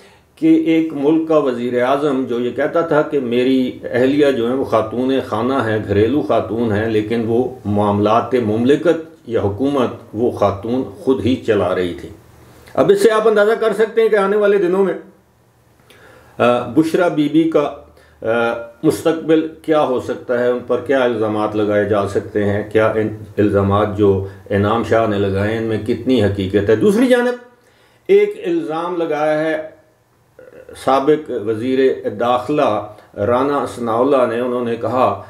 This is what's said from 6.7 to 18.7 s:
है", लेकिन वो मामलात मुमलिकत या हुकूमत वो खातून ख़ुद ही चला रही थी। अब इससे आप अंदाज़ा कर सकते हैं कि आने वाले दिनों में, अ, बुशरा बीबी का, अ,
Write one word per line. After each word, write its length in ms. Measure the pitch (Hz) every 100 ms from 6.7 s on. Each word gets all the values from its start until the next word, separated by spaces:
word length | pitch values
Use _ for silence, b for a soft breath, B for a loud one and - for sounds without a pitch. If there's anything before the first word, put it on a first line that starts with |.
है", 180 | 101 113
लेकिन 340 | 107 107 117
वो 340 | 113 113 127 - 101
मामलात 640 | 104 104 101 104 117 -
मुमलिकत 800 | 123 107 110 123 151 170 160 - - -
या 120 | 110
हुकूमत 600 | 101 98 139 139 113 - -
वो 160 | 107 117
खातून 520 | - 101 95 117 127 131 -
ख़ुद 160 | - 123
ही 160 | 98 131
चला 360 | - 104 90
रही 220 | 92 90
थी। 200 | 85 - - - - B B B -
अब 140 | 147
इससे 180 | 202 226
आप 180 | 220 226
अंदाज़ा 280 | 208 208
कर 180 | 226 220
सकते 280 | 190 220 226
हैं 100 | 220
कि 60 | 208
आने 200 | 196 208
वाले 220 | 202 202
दिनों 260 | 175 190
में, 100 | 190 160 - - _ _ _ _ _ _ b b b b b b
अ, 260 | 120 123 120
बुशरा 340 | 120 160 185 175
बीबी 440 | 151 147 151 165 160
का, 380 | 143 - - - b b
अ, 460 | 110 117 117 117 -